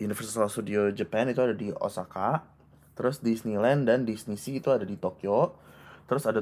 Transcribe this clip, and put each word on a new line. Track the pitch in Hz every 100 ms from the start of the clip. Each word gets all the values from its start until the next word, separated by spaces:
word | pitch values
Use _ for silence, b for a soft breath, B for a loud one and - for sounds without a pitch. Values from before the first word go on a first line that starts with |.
Universal | 104 104 110 113 104
Studio | - 101 104 101
Japan | 101 104 107 127
itu | 120
ada | 127 104
di | 104
Osaka. | - 104 92 92 95 104 - - _ - - _ -
Terus | 123 135
Disneyland | 117 113 113 104 117 143 120
dan | 127
Disney | 113 107 - 104
Sea | - 135
itu | 139 123
ada |
di | 98 98
Tokyo. | 92 - 98 110 175 - B B B B -
Terus | 127 113
ada | 110